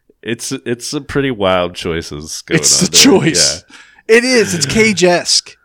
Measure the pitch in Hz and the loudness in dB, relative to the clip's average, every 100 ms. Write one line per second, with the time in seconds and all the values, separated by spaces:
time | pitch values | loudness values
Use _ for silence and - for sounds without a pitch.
0 | _ _ 110 113 - 135 123 120 - 147 | _ _ -10 -8 -8 -8 -6 -8 -6 -8
1 | 135 143 135 110 95 92 87 87 92 82 | -4 -4 -2 -2 0 0 -2 -6 -6 -6
2 | - 73 80 - - 80 73 - 180 - | -8 -12 -12 -14 -2 0 2 0 2 2
3 | 277 190 160 - - 80 _ - - _ | 4 4 2 0 -2 -4 _ -20 -20 _
4 | - 233 247 247 202 175 139 214 220 175 | 2 2 4 2 0 -2 -2 2 2 2
5 | 180 175 - - - - | 2 2 0 -2 -2 -12